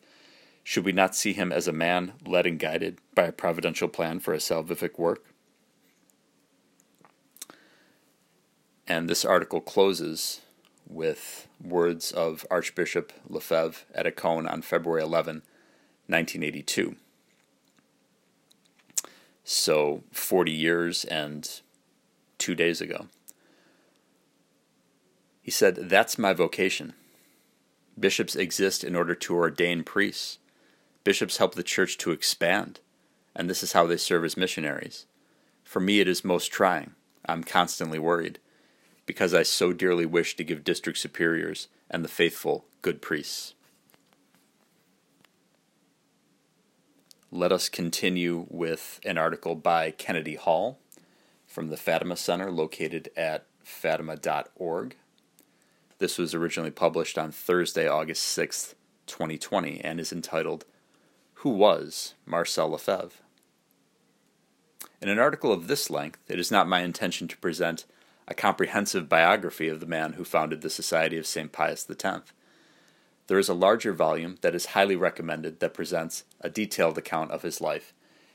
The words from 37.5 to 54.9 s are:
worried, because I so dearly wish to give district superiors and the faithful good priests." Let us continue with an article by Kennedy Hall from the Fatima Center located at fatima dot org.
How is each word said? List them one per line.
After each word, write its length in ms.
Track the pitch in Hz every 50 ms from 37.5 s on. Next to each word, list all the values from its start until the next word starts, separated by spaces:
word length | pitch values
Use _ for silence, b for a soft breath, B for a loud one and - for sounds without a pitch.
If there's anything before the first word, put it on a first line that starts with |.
| - 92 90 85 - - 87 80 80 80
worried, 400 | 76 82 87 85 85 87 - - b b b b b b b b b b b b b
because 260 | - - - 104 90
I 120 | 87 85 -
so 280 | - - - 92 90
dearly 340 | 90 85 92 92 90 87 85
wish 280 | 80 80 85 82 - -
to 60 | -
give 220 | 85 78 87 76 73
district 340 | - 82 - - 85 78 -
superiors 720 | - - - - 87 82 82 82 82 82 85 - - - b b b b
and 160 | - 87 80
the 40 | 80
faithful 560 | - - 87 82 - - - 78 73 76 - _ _ _
good 180 | - 92 80 71
priests." 540 | - - 82 73 71 - - - - - - _ _ _ _ _ _ _ _ _ _ _ _ _ _ _ _ _ _ _ _ _ _ _ _ _ _ _ _ _ _ _ _ _ _ _ _ _ _ _ _ _ _ _ _ _ _ _ _ _ _ _ _ _ _ _ _ _ _ _ _ _ _ _ _ _ _ _ _ _ _ _ - _ _ _
Let 220 | - 87 87 90
us 160 | 92 87 - -
continue 760 | - - 87 85 - - - 95 92 90 87 85 87 85 87 -
with 500 | - 85 85 80 82 - - - - - -
an 140 | 98 90 82
article 360 | 80 82 82 - - 87 85
by 380 | 78 76 87 85 82 80 80
Kennedy 420 | 78 - - - 95 82 76 78 76
Hall 460 | - - - 80 82 98 123 139 - _ _ b b b b b b b b b b b
from 220 | b - - 82 78
the 80 | 76
Fatima 400 | - - - 82 82 - 90 87
Center 340 | - - - 90 90 95 98
located 600 | 90 82 78 76 - - 85 78 85 80 71 - -
at 300 | - 82 80 78 73 - _ _ _
fatima 540 | _ - - - - 82 80 80 80 80 80
dot 340 | 78 - 85 78 73 67 - _
org. 400 | - 90 82 82 90 - -